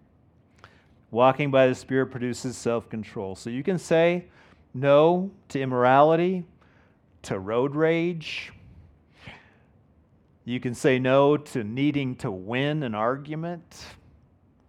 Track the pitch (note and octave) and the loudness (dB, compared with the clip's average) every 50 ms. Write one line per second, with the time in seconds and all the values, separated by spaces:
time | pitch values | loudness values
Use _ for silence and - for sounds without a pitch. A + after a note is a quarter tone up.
0 | _ _ _ _ _ _ _ _ _ _ _ _ - - _ _ _ _ _ _ | _ _ _ _ _ _ _ _ _ _ _ _ -20 -20 _ _ _ _ _ _
1 | _ _ - A2 B2 C3 C3 - D3 C#3+ C3+ C3+ C3 B2+ B2+ - - - C3 C3 | _ _ 0 4 4 4 4 2 0 0 4 4 4 4 2 -2 -6 -4 -2 -2
2 | C3 A2 - A#2+ A#2+ B2 A#2 - - C3 A2+ - - A#2+ A#2 A#2 G#2+ - - A2 | -2 -4 -6 -8 -8 -8 -6 -8 -8 -10 -10 -6 -4 -4 -4 -4 -6 -8 -12 -12
3 | G#2 - - A#2 G2+ F#2+ F#2+ - - A#2 A#2 B2+ C#3 G3 F#3+ E3 - - E3+ D#3+ | -12 -12 -12 -10 -10 -10 -10 -12 -12 -10 -10 -6 -4 -4 -4 -4 -2 0 2 2
4 | E3 E3+ F3 F3+ F3 - _ _ _ _ _ _ _ _ - B2+ C3+ C#3+ C#3+ C#3+ | 4 2 0 -2 -6 -12 _ _ _ _ _ _ _ _ -8 -2 2 6 6 6
5 | D#3 E3 F3 F3+ F#3 G3 - - _ - - C#3+ C3+ C3 B2+ B2 B2 B2+ C3 C#3 | 6 6 4 2 -2 -6 -10 -14 _ -8 -6 -4 -4 -2 0 2 4 6 8 8
6 | D3 D#3 D#3+ E3 F3 F3+ F#3+ F#3 E3+ - _ _ _ _ _ _ _ _ _ _ | 8 6 6 4 2 0 -2 -4 -6 -10 _ _ _ _ _ _ _ _ _ _
7 | _ _ _ _ - - A#2+ G2 F#2+ G2+ A2 A#2+ B2+ C#3+ C#3 D3+ D#3+ D#3+ E3 E3 | _ _ _ _ -10 -8 -8 -6 -4 -2 0 0 0 0 0 0 0 2 2 0
8 | E3 F3 F3+ E3 D3 - - - - - - - - - - - - _ _ _ | -2 -4 -4 -6 -10 -12 -12 -14 -14 -16 -18 -20 -20 -20 -20 -20 -20 _ _ _
9 | _ _ _ _ - - - - _ _ _ _ _ _ _ _ _ _ _ _ | _ _ _ _ -20 -20 -20 -20 _ _ _ _ _ _ _ _ _ _ _ _
10 | _ _ _ _ _ _ _ _ _ B2 A#2+ B2 - C3 A#2+ - - D3 C3 B2+ | _ _ _ _ _ _ _ _ _ -8 -6 -6 -4 -6 -4 0 2 2 2 2
11 | C3 B2+ C3 C#3 C#3+ C#3+ D3 C#3+ D3 - - C3+ G#2+ G#2 A2+ C3 C#3 D3 C#3 C#3+ | 2 4 4 4 6 4 2 0 -2 -6 -8 -8 -6 -6 -4 -2 -2 -2 -2 -2
12 | C#3 B2+ B2+ - - C3 G2 F#2 F#2 G2 A#2+ B2+ C#3 D3 D3+ D#3 C#3+ A#2+ G#2+ G#2 | -4 -6 -6 -8 -8 -8 -8 -8 -8 -6 -4 -4 -2 -2 -2 -4 -4 -6 -4 -2
13 | G#2+ A#2 C3 C#3 D3 D3 D3+ D#3 D#3+ E3+ F3 E3+ E3 _ - - - - - - | -2 -2 -2 -4 -8 -12 -12 -10 -10 -10 -10 -12 -16 _ -20 -20 -20 -20 -20 -20
14 | _ _ _ _ _ _ _ _ _ _ _ _ _ | _ _ _ _ _ _ _ _ _ _ _ _ _